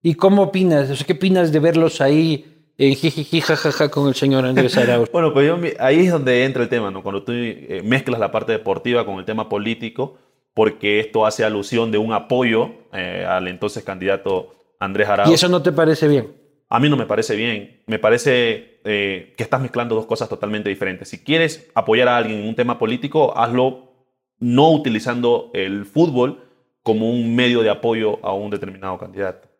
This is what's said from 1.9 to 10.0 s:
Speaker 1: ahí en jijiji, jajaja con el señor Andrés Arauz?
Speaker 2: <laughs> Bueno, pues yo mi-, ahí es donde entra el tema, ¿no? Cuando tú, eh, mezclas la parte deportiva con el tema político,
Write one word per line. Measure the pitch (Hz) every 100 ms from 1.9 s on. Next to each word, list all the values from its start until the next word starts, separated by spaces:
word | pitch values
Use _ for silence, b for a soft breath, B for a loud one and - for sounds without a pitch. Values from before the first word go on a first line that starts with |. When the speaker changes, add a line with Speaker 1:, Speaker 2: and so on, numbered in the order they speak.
| -
Speaker 1:
ahí | 139 151 165 147 - _ _ _
en | 139
jijiji, | 135 165 151 143 165
jajaja | - 156 156 143 147
con | 147 143
el |
señor | 127 139 135 127
Andrés | 127 127 -
Arauz? | 120 120 113
Speaker 2:
<laughs> |
Bueno, | 170 160
pues | 139 143
yo | 175
mi-, | 170 -
ahí | 131 156 180
es |
donde | 170 131 123
entra | 131 131
el | 120
tema, | 120 101
¿no? | 95
Cuando | 95 98
tú, | 98
eh, | 120 120 95 69 92
mezclas | 98 131 131 117
la | 101
parte | 113 110
deportiva | 110 98 95 120 120
con | 104 95
el |
tema | 92 110 107
político, | 104 104 113 117 -